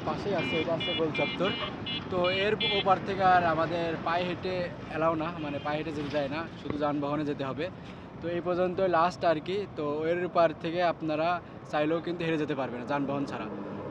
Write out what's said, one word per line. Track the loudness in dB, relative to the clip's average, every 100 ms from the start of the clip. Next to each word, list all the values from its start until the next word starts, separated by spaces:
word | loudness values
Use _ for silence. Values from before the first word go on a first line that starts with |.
| -2
পাশেই | -2 0 0
আছে, | 0 0
এটা | 0
আছে | 0 0
গোল | 0 0 0
চত্বর। | -2 0 0 0 -4 -6 -6 -6 -2
তো | 0 2
এর | 2 2
ওপার | 2 2 2 4 4 2
থেকে | 2
আর | 6 6 6
আমাদের | 2 2 0 -2 -2 0
পায়ে | 0 0
হেঁটে | -2 -2 -2 -4 -6 -6
অ্যালাউ | 0 2 2
না, | -2 -4
মানে | -6 -4
পায়ে | -2 -2
হেঁটে | -2
যেতে | -4 -2
দেয় | 0 0
না, | -2 -6 -8
শুধু | -6 -2
যানবাহনে | 0 0 -2 -2 -2
যেতে | -2
হবে। | -4 -4 -6 -8 -14 -14 -14 -8
তো | -4
এই | -2
পর্যন্ত | 0 2 2 2
লাস্ট | 4 4 4 4 2
আর | 2
কি। | 0 -4 -4 -4
তো | -2 0 0
এর | 0 2
পার | 4 4 4
থেকে | -2 2
আপনারা | 2 2 -2 0 0 0 -4 -14 -2
চাইলেও | 2 2 2
কিন্তু | 0 -2
হেঁটে | 0 2
যেতে | 0 0
পারবেন | -2 -4 -2
যানবাহন | 0 0 0 -2
ছাড়া। | -4 -6 -6 -8 -8 -6